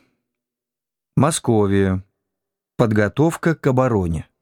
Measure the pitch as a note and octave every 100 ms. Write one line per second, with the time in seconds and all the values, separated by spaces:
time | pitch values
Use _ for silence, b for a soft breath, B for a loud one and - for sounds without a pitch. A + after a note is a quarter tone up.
0 | _ _ _ _ _ _ _ _ _ _
1 | _ - C#3+ - - A2 G2+ G2 G2 F#2
2 | - _ _ _ _ _ _ - A#2 G#2+
3 | G#2 - E3 - E3+ D#3 C#3+ B2+ C3 G#2+
4 | F2 D#2+ - _